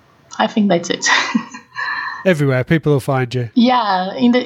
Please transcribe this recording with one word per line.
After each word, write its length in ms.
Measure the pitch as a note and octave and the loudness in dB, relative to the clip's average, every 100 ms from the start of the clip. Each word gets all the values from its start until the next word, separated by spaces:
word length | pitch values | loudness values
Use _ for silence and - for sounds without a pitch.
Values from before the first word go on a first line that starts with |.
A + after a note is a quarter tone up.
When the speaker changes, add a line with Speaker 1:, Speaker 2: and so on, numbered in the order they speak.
| _ _ _ - | _ _ _ -4
Speaker 1:
I 100 | A3 | -2
think 220 | A3+ G3+ | 0 2
that's 200 | E3+ F3 | 0 0
it. 180 | F3 - | -4 0
<laughs> 1120 | - - - - - - - - - - - F#3+ | 0 0 -4 -6 -18 -18 -10 -6 -6 -8 -4 0
Speaker 2:
Everywhere, 380 | D#3 C#3+ B2+ | 2 2 0
people 300 | B2 D#3+ D3+ | 2 0 2
will 60 | C#3+ | 0
find 340 | D3 C3 B2 B2 | 0 -2 -2 -4
you. 140 | A#2 | -2
Speaker 1:
Yeah, 640 | B3 A#3+ B3 G#3 F#3 F#3 C4 | 2 2 2 0 -2 -2 0
in 160 | A#3+ | 2
the, 120 | B3 | 2